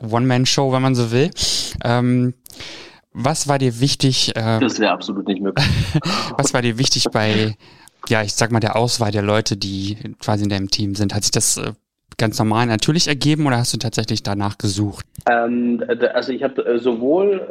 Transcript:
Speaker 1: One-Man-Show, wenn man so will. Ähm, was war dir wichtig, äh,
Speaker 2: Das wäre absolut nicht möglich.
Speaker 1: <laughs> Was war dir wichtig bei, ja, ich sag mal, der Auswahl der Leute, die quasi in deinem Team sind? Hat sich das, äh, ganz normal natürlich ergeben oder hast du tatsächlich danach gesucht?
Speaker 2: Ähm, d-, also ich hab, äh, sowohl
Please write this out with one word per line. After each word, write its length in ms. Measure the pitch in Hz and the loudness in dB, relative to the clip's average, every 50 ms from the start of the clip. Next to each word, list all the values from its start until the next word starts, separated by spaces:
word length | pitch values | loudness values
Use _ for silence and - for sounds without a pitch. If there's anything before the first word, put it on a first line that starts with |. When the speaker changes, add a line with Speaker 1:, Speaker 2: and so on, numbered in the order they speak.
| 117 | -2
Speaker 1:
One-Man-Show, 640 | 107 110 117 127 131 123 123 131 131 - 147 139 131 | -2 0 2 2 2 2 2 2 2 2 2 2 2
wenn 120 | 127 131 131 | 2 2 2
man 100 | 131 131 | 2 2
so 180 | 120 120 113 | 2 2 2
will. 200 | 117 123 151 185 - - - - - - - - - - - | 2 2 2 0 0 -4 -4 -4 -4 -4 -6 -6 -8 -4 0
Ähm, 520 | 123 120 123 120 123 123 123 123 123 123 - _ - - - - - - - - - - - _ _ - | 0 2 2 4 4 4 4 2 0 -2 -6 _ -20 -20 -18 -18 -16 -16 -18 -20 -20 -20 -20 _ _ -10
was 300 | 95 120 139 156 - - | -4 -2 -2 0 0 0
war 120 | 143 143 135 | 0 2 2
dir 200 | 135 127 113 117 | 2 0 2 2
wichtig, 560 | 135 143 - - 143 131 127 - - - - | 0 0 2 2 2 2 2 2 0 0 -2
äh, 240 | 117 113 113 113 110 | -2 0 0 2 2
Speaker 2:
Das 180 | 131 113 - | 2 0 2
wäre 140 | 113 107 95 | 2 2 2
absolut 340 | - - - 113 98 98 95 | 2 0 -4 -6 -6 -4 -2
nicht 160 | 104 98 87 | -2 -2 -2
möglich. 240 | 98 95 - - - - - - - - - 151 | -2 -2 0 0 0 2 2 0 0 0 -2 -2
Speaker 1:
<laughs> 380 | - 170 196 - - - - | -2 -2 -4 -4 -4 -4 -2
Was 160 | - 139 - - | 0 0 2 2
war 80 | 127 | 2
dir 160 | 120 120 110 | 2 0 0
wichtig 280 | 117 131 - - - - 117 - | 0 0 0 2 0 0 0 0
bei, 420 | 113 107 107 107 110 110 107 107 - - - - - - - _ _ - - | 2 2 2 2 2 0 0 -2 -6 -12 -20 -20 -20 -20 -20 _ _ -2 0
ja, 120 | 117 110 | 0 0
ich 120 | 107 98 - | 0 0 0
sag 180 | - 117 110 | 0 0 2
mal, 80 | 120 113 | 2 2
der 160 | 110 104 - | 2 2 2
Auswahl 360 | 110 120 120 - - 113 101 | 2 2 2 0 0 0 0
der 100 | 101 104 | 0 0
Leute, 340 | 101 104 104 107 107 - 110 | 0 2 2 2 0 0 -4
die 400 | 98 101 98 98 98 98 101 107 - - 110 - - | -4 -4 -6 -4 -4 -4 -6 -6 -8 -10 -14 -14 -8
quasi 240 | - - 107 104 104 | -2 -2 0 0 0
in 60 | 101 | 0
deinem 200 | 101 98 98 98 | 0 -2 -2 -2
Team 260 | - - 107 98 98 | -2 -2 -2 -4 -2
sind? 200 | 101 104 98 - | -2 -2 -2 0
Hat 80 | 104 - | -2 -2
sich 80 | - | 0
das, 240 | - 113 - - - | 0 0 0 0 -2
äh, 160 | 107 - 110 107 - _ _ _ _ _ _ - | -2 -4 -8 -10 -12 _ _ _ _ _ _ -4
ganz 200 | - 120 107 - | -2 -2 -2 0
normal 280 | - 113 110 107 113 123 | 0 0 2 2 2 2
natürlich 420 | 120 110 107 - - 151 175 - | 2 0 2 2 2 2 2 2
ergeben 400 | 151 151 127 139 143 151 151 151 | 0 0 0 2 2 2 2 2
oder 80 | 139 123 | 2 2
hast 180 | 117 120 - - | 2 0 -2 -2
du 40 | |
tatsächlich 440 | 110 - 113 - - 110 - 110 104 | -4 -4 -2 -2 -2 -2 -2 -4 -4
danach 360 | - 104 101 101 101 101 104 | -2 -4 -4 -2 -2 -4 -4
gesucht? 480 | - - 104 95 101 104 101 - - - - _ - - 120 | -4 -4 -2 0 0 -2 -2 -4 -8 -16 -18 _ -4 0 2
Speaker 2:
Ähm, 500 | 120 117 117 117 120 120 120 120 120 113 | 2 2 2 0 0 0 0 0 0 -2
d-, 300 | - - 117 117 120 - | -2 -2 0 0 0 2
also 240 | - 123 123 135 127 | 2 0 -2 -2 -4
ich 100 | 120 139 | -2 -4
hab, 140 | 127 - | -2 -2
äh, 200 | - 113 113 120 | -2 0 0 0
sowohl 720 | 117 120 127 117 113 123 139 160 185 196 202 196 185 - - | 2 2 0 0 0 0 2 2 2 2 2 0 0 -4 -4